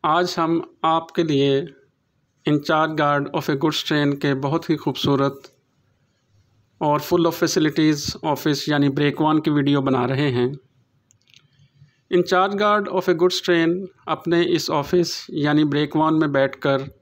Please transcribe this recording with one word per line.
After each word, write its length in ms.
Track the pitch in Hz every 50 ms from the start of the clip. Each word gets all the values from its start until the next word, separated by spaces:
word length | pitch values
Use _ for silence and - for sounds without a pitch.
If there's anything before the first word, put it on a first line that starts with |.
| -
आज 300 | 160 156 170 180 175 - -
हम 140 | 165 160 170 170 - - - _ -
आपके 380 | 160 160 165 165 - - - 170
लिए 320 | 156 147 139 139 143 139 135 156 170 - _ _ _ _ _ _ _ _ _ _ _ _ _ _
in 120 | 156 151 147 147
charge 260 | - 165 156 156 160 156 156
guard 240 | 151 147 147 143 143 139 - 165
of 100 | 143 -
a 60 | 156 139 147
goods 160 | 156 147 - - -
train 260 | 165 147 147 143 143 139 -
के 100 | 143 139 135 135
बहुत 240 | 139 151 165 - -
ही 60 | 160
खूबसूरत 720 | 143 - 151 131 - - 139 143 131 139 139 139 - - - _ _ _ _ _ _ _ _ _ _ _ _ _ _ _ _ _ _ _ _ _ _ _ _ _ _
और 200 | 160 151 147 147
full 300 | 143 - 180 175 165 165
of 40 | 160 -
facilities 640 | 175 160 - 190 156 156 147 - 156 156 151 143 143 - - - -
ऑफिस 440 | 160 147 135 - 160 147 139 - -
यानी 200 | 151 143 143 143 131 143
ब्रेक 200 | 147 147 143 -
वन 200 | 156 151 156 156
की 100 | 151 160
वीडियो 320 | 151 147 143 143 143 143 135
बना 220 | 139 131 131 123
रहे 240 | 123 135 131 147 143
हैं। 160 | 123 123 123 127 147 143 _ _ _ _ _ _ _ _ _ _ _ _ _ _ - - _ _ _ _ _ _ _ _ - _ _ _ _ _
In 140 | - 180 180 - 190
charge 240 | 180 185 196 202 202 208
guard 300 | 208 208 214 202 - - 190
of 100 | 180 - 180
a 20 | 160 175
goods 160 | 185 180 - - -
train 260 | 175 170 165 165 175 185 196 180 _ _ _ -
अपने 340 | 156 151 - 170 170 170 175 - 170
इस 180 | 156 - - 160 151
ऑफिस 380 | 139 - - 180 170 165 - - - - - 156
यानी 240 | 143 147 151 151 151 147 139
ब्रेक 220 | 147 151 147 -
वन 240 | 156 156 160 160 156
में 100 | 156 147 139
बैठकर 560 | 139 135 135 - - - 147 139 135 135 147 - _